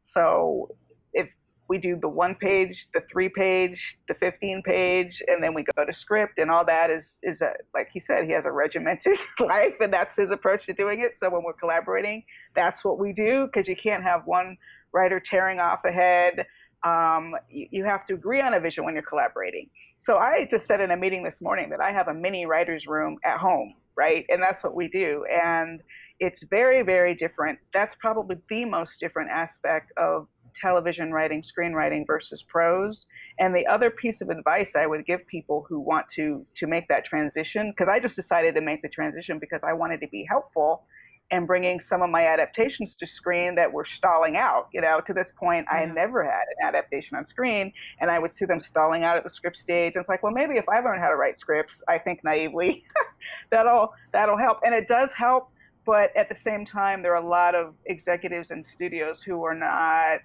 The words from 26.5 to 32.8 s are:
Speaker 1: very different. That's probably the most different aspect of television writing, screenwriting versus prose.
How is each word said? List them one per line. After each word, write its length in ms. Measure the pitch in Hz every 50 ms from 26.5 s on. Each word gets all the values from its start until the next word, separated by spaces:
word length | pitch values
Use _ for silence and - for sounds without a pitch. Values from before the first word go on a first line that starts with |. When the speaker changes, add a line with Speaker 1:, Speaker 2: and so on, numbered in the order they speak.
| 196 208 247 262 262 262
Speaker 1:
very 340 | 233 185 185 180 180 175 175
different. 440 | 165 160 165 - - 151 151 156 - _ _ -
That's 220 | 190 208 208 -
probably 400 | _ - 226 220 220 202 190 180 170 _ _
the 160 | 220 226 240
most 340 | 233 190 170 170 165 - -
different 320 | - 165 _ 160 156 -
aspect 640 | - 160 165 165 - _ - - 160 156 - _ - -
of 300 | 165 165 165 160 151 _ _ _ _ - _
television 580 | - - 190 180 175 165 175 160 170 165 160 160
writing, 280 | 156 160 156 156 151
screenwriting 640 | 160 - - - 175 170 165 156 151 151 151 151 151
versus 380 | - 156 160 - - - 147 -
prose. 600 | _ - 170 170 170 175 185